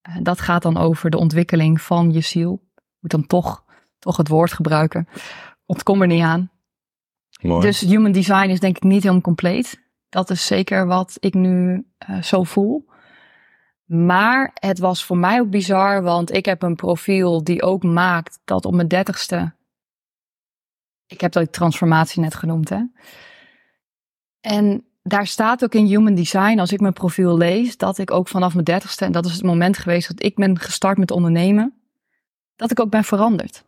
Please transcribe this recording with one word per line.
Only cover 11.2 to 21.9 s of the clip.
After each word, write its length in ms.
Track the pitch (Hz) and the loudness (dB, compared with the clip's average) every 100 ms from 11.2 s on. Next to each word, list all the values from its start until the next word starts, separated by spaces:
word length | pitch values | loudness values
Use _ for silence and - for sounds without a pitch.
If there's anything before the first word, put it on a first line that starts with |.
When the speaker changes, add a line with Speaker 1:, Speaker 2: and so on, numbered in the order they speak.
Speaker 1:
ik 140 | 196 | -2
nu, 520 | 185 185 180 180 180 - _ | 0 2 2 0 -2 -8 _
eh, 240 | - 190 | -10 -8
zo 200 | 170 190 | -2 -2
voel. 460 | 175 - 202 285 - _ _ _ _ _ _ _ _ _ | 0 0 0 -2 -8 _ _ _ _ _ _ _ _ _
Maar 680 | _ 165 170 180 214 254 269 | _ 0 2 4 2 0 -2
het 240 | - 196 185 | -4 -4 -2
was 260 | 185 185 | -2 -2
voor 140 | - 180 | -4 0
mij 220 | 180 233 | 2 0
ook 100 | 233 | 0
bizar, 520 | 202 180 190 196 196 | -2 0 0 2 0
want 300 | 175 170 175 | 0 0 0
ik 100 | - | -2
heb 180 | 190 180 | -2 -2
een 140 | 180 165 | -2 -2
profiel 680 | 180 170 - 190 180 165 | -2 -2 0 0 2 0
die 180 | 156 175 | 0 -2
ook 200 | - 185 | 0 0
maakt 580 | 180 170 185 175 165 - | 0 2 2 0 -6 -16
dat 200 | - 95 | -4 -4
op 100 | 92 | 0
mijn 140 | 175 170 | 0 2
dertigste, 640 | 180 190 - - 175 170 - _ _ _ _ _ _ _ _ _ _ _ _ _ _ _ | 0 -2 -6 -6 -4 -6 -10 _ _ _ _ _ _ _ _ _ _ _ _ _ _ _
ik 140 | - | -6
heb 120 | 175 | -2
dat 200 | 180 165 | 0 -2
transformatie 680 | - 170 - 170 | 0 -2 0 2